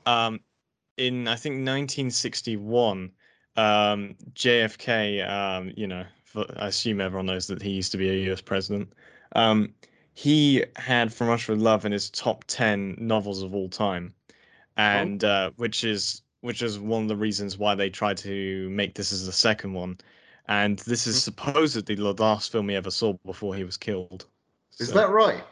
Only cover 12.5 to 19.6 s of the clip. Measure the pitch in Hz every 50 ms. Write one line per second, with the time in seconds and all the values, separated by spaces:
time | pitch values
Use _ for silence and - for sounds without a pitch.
12.5 | - - 120 110 104 101 98 95 90 - 113 113 110 107 98 104 98 95 95 92
13.5 | 98 101 95 92 - - 107 101 92 87 87 - - _ _ _ - _ _ _
14.5 | _ _ _ _ - - 107 104 101 101 98 98 101 98 107 104 101 98 95 85
15.5 | - - 120 113 - - 117 113 107 101 - - - - _ _ _ _ - 120
16.5 | 113 - 123 113 104 101 101 110 113 113 110 107 107 101 107 107 98 95 101 98
17.5 | 92 98 104 104 101 98 98 95 92 - 110 104 98 92 - 98 98 98 98 95
18.5 | 95 95 92 92 98 104 101 92 - 104 98 - 101 92 95 92 90 - - 113
19.5 | 107 -